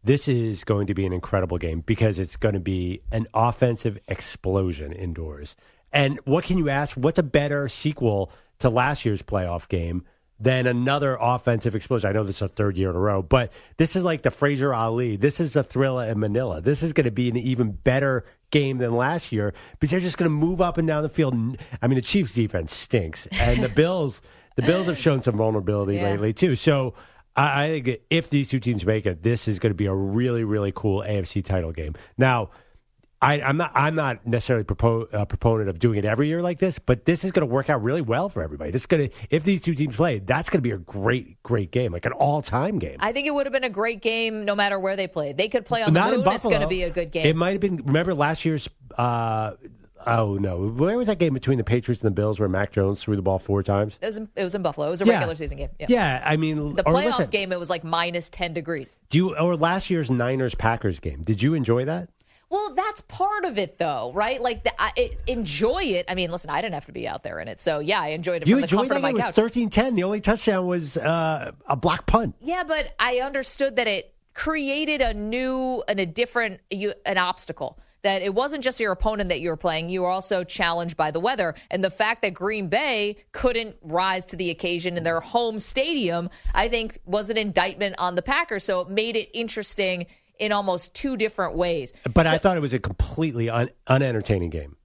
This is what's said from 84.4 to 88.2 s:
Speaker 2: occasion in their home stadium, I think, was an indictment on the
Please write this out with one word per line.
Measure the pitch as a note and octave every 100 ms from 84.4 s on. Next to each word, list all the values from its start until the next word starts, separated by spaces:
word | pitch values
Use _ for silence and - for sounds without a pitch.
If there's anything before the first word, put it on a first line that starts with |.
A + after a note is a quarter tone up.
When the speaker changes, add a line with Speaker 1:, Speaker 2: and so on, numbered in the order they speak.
| F3
Speaker 2:
occasion | E3 F3+ F3 F3+ F3
in |
their | E3 E3
home | - A#3+ A#3 A3
stadium, | - - D4 D4+ F#3 E3+ F3 - -
I | - A3
think, | A#3 A3 - -
was | G3+ G#3
an | A3
indictment | G#3 F3+ F#3 F3+ G3+ F3+
on | F3+
the | F3